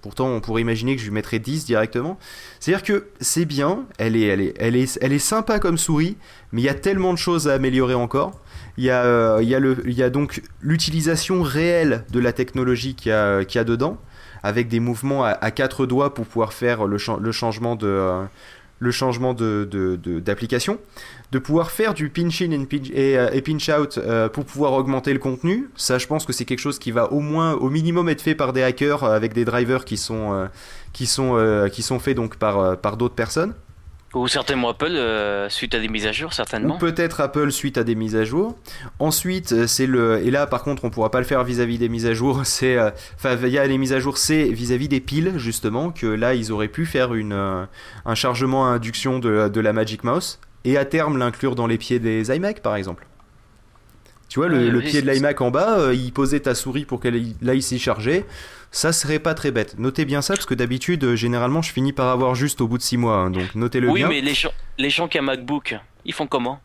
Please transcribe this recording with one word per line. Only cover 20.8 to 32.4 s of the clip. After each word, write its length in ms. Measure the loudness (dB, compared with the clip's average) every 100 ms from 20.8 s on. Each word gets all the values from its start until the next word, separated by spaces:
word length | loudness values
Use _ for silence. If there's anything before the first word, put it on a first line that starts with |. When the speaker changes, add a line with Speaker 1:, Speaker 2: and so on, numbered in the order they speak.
| -6 -20 -20 -20 -4
Speaker 1:
de 80 | -4
pouvoir 320 | 2 2 2
faire 200 | 0 0
du 160 | 0 -4
pinch 320 | 0 -2 0
in 120 | 0
and 140 | -2 -2
pinch, 220 | -4 -4
et, 240 | 0 4 4
euh, 100 | 4
et 100 | 2
pinch 260 | 0 -2 2
out, 300 | 2 2 -2
euh, 300 | 0 2 2
pour 160 | -2
pouvoir 300 | -8 0 2
augmenter 380 | 2 2 0 0
le 60 | 0
contenu. 500 | 0 -2 0 0 -2
Ça, 240 | -6 0 0
je 80 | 0
pense 180 | -4
que 80 | -2
c'est 120 | -6
quelque 160 | -4 -4
chose 180 | -4 -4
qui 140 | -2
va 200 | 0 2
au 60 | 0
moins, 360 | 0 0 2
au 140 | 2 0
minimum, 400 | 0 2 2 2
être 140 | 0
fait 140 | 0 0
par 160 | 0
des 100 | 2
hackers, 400 | 0 2 0 2
euh, 140 | 4 4
avec 160 | 2
des 120 | 2
drivers 400 | 2 2 2 0
qui 120 | 0 -6
sont, 360 | -4 -4 -2
euh, 140 | -2 -4 -8 -18 -16 -16
qui 140 | -6 -4
sont, 260 | 0 2
euh, 340 | 4 4 4 2
qui 140 | 0
sont 160 | -4 -2
faits 180 | 0 0
donc 200 | -2
par, 240 | 0